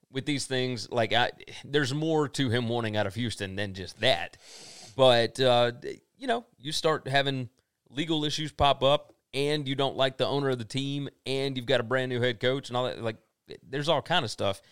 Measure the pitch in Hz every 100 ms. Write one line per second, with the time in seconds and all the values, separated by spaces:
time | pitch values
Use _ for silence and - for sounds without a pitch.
0 | _ 135 135 139 - 127 127 120 - 120
1 | 110 113 120 - - - 120 143 127 147
2 | 160 156 143 - 131 123 113 120 110 107
3 | 98 113 120 - 95 95 101 95 87 -
4 | 131 85 85 - - - - - - -
5 | 131 120 113 - 127 120 120 123 67 -
6 | _ - 254 233 - _ 131 - 160 156
7 | - 139 139 131 120 _ _ _ _ 120
8 | 160 160 147 147 156 - 143 123 135 147
9 | - _ _ 131 143 151 135 135 135 98
10 | 135 - 113 139 135 127 110 135 139 143
11 | 139 - 127 135 139 127 120 123 113 131
12 | 127 123 123 117 123 135 - 123 127 82
13 | 113 110 _ _ - - - 139 143 147
14 | - 175 120 - 101 - -